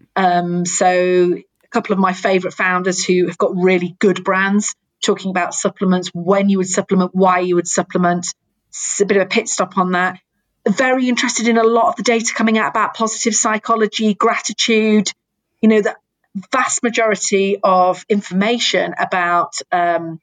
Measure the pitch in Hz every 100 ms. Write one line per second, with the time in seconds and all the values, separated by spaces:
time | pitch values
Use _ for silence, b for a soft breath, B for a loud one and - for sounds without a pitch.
0 | _ - 185 175 175 175 175 - 185 180
1 | 180 180 180 175 - _ _ 233 220 190
2 | 185 185 208 190 185 - 185 180 185 185
3 | - 180 175 170 196 185 185 185 175 -
4 | 208 185 185 185 196 202 202 - _ -
5 | - 196 190 180 175 - 190 - 185 185
6 | 180 170 170 196 196 196 185 - 190 196
7 | 180 185 185 180 180 175 170 - 190 185
8 | 175 175 - - _ _ _ - - -
9 | 196 196 185 214 - - 185 190 180 180
10 | 185 185 _ _ _ _ 233 202 254 262
11 | 247 240 247 - 233 226 226 233 226 -
12 | 196 233 233 - 220 220 151 226 208 -
13 | 220 - 233 214 226 214 - 226 214 -
14 | 214 196 226 214 - 214 - 220 220 214
15 | 202 - _ _ _ - 220 214 208 -
16 | _ _ _ 196 - 262 247 - 240 233
17 | 220 202 - 196 196 202 196 185 180 180
18 | - 202 - 185 208 240 - 185 90 -
19 | 180 190 175 175 170 - - 180 175 170
20 | 165 165